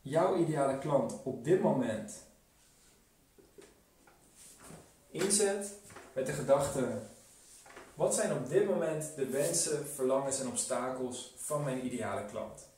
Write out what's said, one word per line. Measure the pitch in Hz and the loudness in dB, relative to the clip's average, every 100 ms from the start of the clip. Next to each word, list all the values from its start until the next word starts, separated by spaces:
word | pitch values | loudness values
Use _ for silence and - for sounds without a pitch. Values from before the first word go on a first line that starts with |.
jouw | 135 156 185 185 | 0 2 4 4
ideale | 156 147 135 131 | 2 2 2 0
klant | 147 139 117 - | 2 2 2 -4
op | - 120 | -6 -6
dit | 147 190 | 2 4
moment | - 117 117 107 - - - - _ _ _ _ - _ _ _ _ _ - - - - _ _ - - - - - - - - - - _ | 4 2 0 -2 -6 -14 -18 -20 _ _ _ _ -20 _ _ _ _ _ -20 -20 -20 -20 _ _ -20 -20 -20 -20 -20 -20 -20 -20 -20 -20 _
inzet | 156 196 208 196 202 - - - - - | -2 2 4 4 2 -4 -12 -18 -20 -10
met | - - | -4 -2
de | |
gedachte: | 147 - 139 143 139 120 107 - - - - - - - - - | -2 4 4 4 0 -2 -2 -8 -18 -20 -20 -20 -20 -20 -20 -20
wat | - 170 | -2 0
zijn | - 214 | 2 0
op | 147 - | 0 2
dit | 185 202 | 4 4
moment | 175 160 151 151 - | 2 0 -2 -6 -4
de | 123 | -2
wensen, | 139 - - 160 147 - | 0 2 2 0 -2 -4
verlangens | - 131 135 139 131 | -2 2 2 2 -2
en | 127 | -2
obstakels | 120 - 123 127 127 127 - - - | -4 -2 -2 -2 -4 -6 -6 -12 -12
van | - 147 | -4 -2
mijn | 143 127 127 | 0 -2 -4
ideale | 120 107 98 | -4 -4 -4
klant? | 104 110 - - - | -6 -6 -8 -10 -20